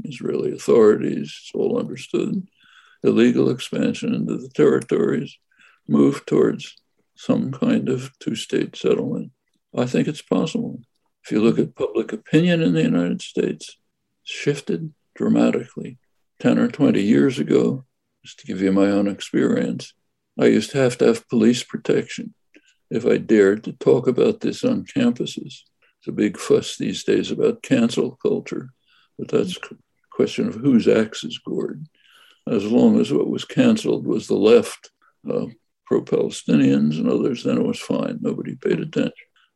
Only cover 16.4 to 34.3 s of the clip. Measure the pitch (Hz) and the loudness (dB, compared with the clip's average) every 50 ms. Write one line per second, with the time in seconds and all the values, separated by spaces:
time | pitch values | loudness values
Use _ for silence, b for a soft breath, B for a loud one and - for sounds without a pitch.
16.4 | - 247 120 117 117 120 117 - 151 127 107 104 98 101 120 139 143 139 127 - | 0 2 2 4 2 0 0 2 2 2 2 2 2 2 4 4 4 2 2 0
17.4 | - 156 151 139 120 - - - - _ _ _ _ _ _ _ _ - - _ | -2 2 4 4 4 2 0 -4 -8 _ _ _ _ _ _ _ _ -20 -20 _
18.4 | - - 101 92 98 95 95 98 98 101 101 101 101 101 98 - - - - - | -12 -10 -6 -2 0 2 4 4 2 2 2 2 0 -2 -4 -6 -10 -4 -2 0
19.4 | 127 120 - - - 117 - 127 - - _ _ _ _ _ _ _ _ - - | 0 2 0 0 -2 -4 -4 -8 -10 -14 _ _ _ _ _ _ _ _ -4 2
20.4 | 127 120 113 110 110 - - 139 135 127 123 - 123 120 113 110 - - - 120 | 2 4 4 4 0 0 0 0 0 0 2 2 2 2 2 2 -2 -4 0 2
21.4 | 107 117 123 123 - - - - - - - - 120 - - - - - - _ | 4 4 4 2 -2 -8 -12 -10 -2 -2 -2 -2 -2 -4 -10 -12 -12 -14 -14 _
22.4 | _ _ b b b b b b _ - - 113 110 117 113 107 - - 117 107 | _ _ b b b b b b _ -8 -6 -2 0 0 0 0 2 4 4 6
23.4 | 98 95 101 110 - - 151 - - - 131 131 123 135 123 120 123 117 110 - | 6 6 4 2 -2 -10 -10 -2 2 2 2 4 2 0 0 2 2 0 0 -2
24.4 | - 120 113 - - - - 98 92 - - 139 123 120 120 - - - - - | -4 -6 -6 -4 -2 -2 -2 -2 -6 -6 -2 0 0 0 0 -2 -4 -8 -8 -12
25.4 | - 143 - - _ _ _ _ _ _ _ _ - - - - 104 104 - - | -12 -14 -16 -20 _ _ _ _ _ _ _ _ -12 -10 -4 0 0 -2 -2 -4
26.4 | - - 139 123 - - - - - - - - - - 104 98 - - 113 - | -2 2 2 2 2 -2 -8 -6 -6 -6 -6 -6 -2 0 0 0 0 -2 -4 -2
27.4 | - - 226 - - - 269 247 233 233 - - - 127 127 _ - - - - | 0 0 -2 -2 -4 -2 0 2 2 0 0 -2 -4 -4 -4 _ -4 -2 -2 -2
28.4 | - - - - - 131 - _ _ _ _ _ _ _ _ - 131 - - 120 | -6 -8 -10 -10 -12 -14 -18 _ _ _ _ _ _ _ _ -14 -10 -4 -2 -2
29.4 | 117 185 175 - - - - - _ _ _ _ _ _ - - 120 113 - - | -2 -2 -6 -10 -14 -18 -20 -20 _ _ _ _ _ _ -4 -2 -2 -2 0 -2
30.4 | - 101 - 110 120 143 131 113 92 - 110 110 110 110 - - - - - - | -4 -4 -4 -2 0 2 4 4 4 4 4 4 2 0 -4 -12 -12 -12 -12 -12
31.4 | - - - 78 - - - 147 156 - b b b b b b b b b b | -12 -8 -6 -6 -6 -6 -8 -10 -14 -18 b b b b b b b b b b
32.4 | b - 123 107 98 107 113 123 123 117 107 113 117 120 143 - - - - - | b -4 -4 -2 -2 0 2 4 6 6 6 4 2 2 0 0 0 0 -2 -6
33.4 | - - - 147 127 120 110 110 - 120 113 107 - - - 110 110 - | -6 -6 0 2 4 4 4 2 2 -2 -2 -2 -2 -4 -4 -4 -2 -2